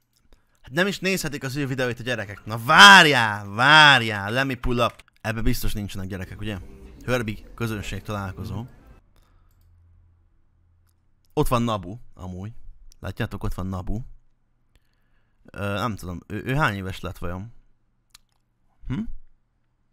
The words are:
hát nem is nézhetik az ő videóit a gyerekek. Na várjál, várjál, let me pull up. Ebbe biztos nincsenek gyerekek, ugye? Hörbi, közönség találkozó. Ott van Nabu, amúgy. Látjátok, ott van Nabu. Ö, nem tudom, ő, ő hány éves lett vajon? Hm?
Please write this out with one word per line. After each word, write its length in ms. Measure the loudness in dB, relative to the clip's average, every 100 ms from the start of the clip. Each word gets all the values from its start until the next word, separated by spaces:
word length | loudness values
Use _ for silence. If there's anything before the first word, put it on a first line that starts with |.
| _ _ _ -20 _ _ -8
hát 80 | -2
nem 120 | -2
is 120 | -2
nézhetik 440 | -2 -2 -4 -8
az 120 | -8 -6
ő 120 | -6
videóit 320 | -2 -4 -4
a 40 |
gyerekek. 420 | -6 -6 -8 -12 -10
Na 120 | -8
várjál, 920 | 2 10 12 12 10 6 2 -2 -8
várjál, 840 | 0 6 8 8 6 2 -4 -4
let 140 | -4 -4
me 100 | -4
pull 240 | -2 0
up. 240 | 0 -2 -18 _
Ebbe 200 | -6 -2
biztos 320 | 0 0 0
nincsenek 340 | -4 -6 -10 -10
gyerekek, 320 | -10 -12 -10
ugye? 180 | -10 -10 -12 -20 -20 -14 -4
Hörbi, 400 | -2 -2 -8 -14 -8
közönség 460 | -6 -6 -8 -10
találkozó. 640 | -8 -8 -8 -10 -10 -10 -12 -18 -20 -20 _ _ _ _ _ _ _ _ _ -20 _ _ _ _ _ _ _ _ _ _ _ _ _
Ott 140 | -2 0
van 140 | 0
Nabu, 360 | -2 -4 -8 -14 -18
amúgy. 380 | -16 -14 -12 -12 -14 -16 -18 -20 -14
Látjátok, 440 | -12 -8 -8 -6
ott 100 | -6
van 140 | -6 -6
Nabu. 340 | -8 -6 -8 -8 -18 _ _ _ _ _ _ _ _ _ _ _ _ -20
Ö, 220 | -10 -6
nem 220 | -4 -6 -6
tudom, 240 | -10 -12 -10
ő, 160 | -10 -4
ő 100 | 0
hány 200 | 0 -2
éves 240 | -8 -8
lett 180 | -10 -8
vajon? 360 | -8 -8 -12 -18 _ _ _ _ _ -20 _ _ _ _ _ _ -8
Hm? 120 | -6 -6 -8 -12 -20 _ _ _ _ _